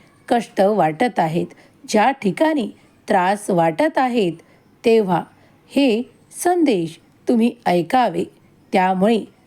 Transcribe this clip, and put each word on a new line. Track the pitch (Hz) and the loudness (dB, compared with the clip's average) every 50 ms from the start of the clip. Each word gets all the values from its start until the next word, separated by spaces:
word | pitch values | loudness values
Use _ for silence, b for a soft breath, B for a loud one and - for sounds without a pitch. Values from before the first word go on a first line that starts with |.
| b b b _ _ - | b b b _ _ -2
कष्ट | 247 233 - - - - | -2 -2 -2 -4 -2 0
वाटत | 190 202 220 196 160 160 156 156 247 240 - - | 2 2 2 2 0 0 0 -2 -2 -2 -2 -2
आहेत, | 170 160 160 170 175 - - b b b b _ - - | -2 -2 -2 -4 -6 -6 -10 b b b b _ -8 -2
ज्या | - 214 202 262 | 0 2 2 2
ठिकाणी | 269 - - 190 160 - 320 311 320 285 208 208 b b b b b _ _ - | 0 -2 -4 -4 -2 0 0 0 0 -2 -4 -6 b b b b b _ _ -2
त्रास | 208 185 180 190 208 202 - - | 0 0 0 0 -2 -2 -4 -2
वाटत | 196 170 165 165 156 - 302 311 - 302 | 0 0 0 0 0 0 -2 0 0 0
आहेत, | 262 254 233 247 196 170 156 - b b b b b b _ _ - | -2 0 0 -2 -2 -2 -4 -8 b b b b b b _ _ 0
तेव्हा | 233 226 226 208 180 180 160 - b b b b b b b b _ - | 2 2 2 2 2 -2 -2 -4 b b b b b b b b _ -2
हे | 269 285 254 202 233 254 - _ _ _ _ - - - | 0 0 2 0 0 -4 -8 _ _ _ _ -14 -4 -2
संदेश | 349 370 349 320 277 214 180 165 156 - - _ _ _ _ _ - | 0 0 2 2 2 2 0 -2 -4 -8 -14 _ _ _ _ _ -2
तुम्ही | 247 220 226 240 - - - | 0 2 2 0 -2 -4 -2
ऐकावे. | 185 180 175 160 165 - 254 240 202 165 175 - - - _ _ _ _ _ _ _ - | 0 0 0 0 0 0 0 0 0 -2 -4 -6 -8 -10 _ _ _ _ _ _ _ -2
त्यामुळे | 190 185 190 190 185 190 220 233 202 - - - _ _ | 0 0 0 0 0 2 2 2 0 -2 -8 -14 _ _